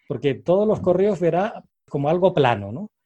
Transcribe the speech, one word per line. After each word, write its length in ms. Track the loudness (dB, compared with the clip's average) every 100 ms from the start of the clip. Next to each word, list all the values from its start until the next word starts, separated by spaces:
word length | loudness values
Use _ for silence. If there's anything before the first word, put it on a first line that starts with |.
| -10
Porque 240 | -4 -2
todos 340 | -2 0 0 2
los 140 | 0
correos 400 | 0 2 2 0
verá 440 | 0 0 -2 -6 -18 _ _
como 220 | -4 -2
algo 240 | 2 2
plano, 400 | 4 2 2 -4
¿no? 180 | -10 -14 _